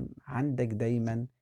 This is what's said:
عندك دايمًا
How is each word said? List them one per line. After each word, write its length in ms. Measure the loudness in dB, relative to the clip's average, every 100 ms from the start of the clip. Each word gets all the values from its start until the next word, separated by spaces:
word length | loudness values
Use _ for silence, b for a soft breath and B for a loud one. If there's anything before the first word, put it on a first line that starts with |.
| -2 -10 -6
عندك 400 | 0 0 2 0
دايمًا 600 | 2 2 2 2 0 -4 _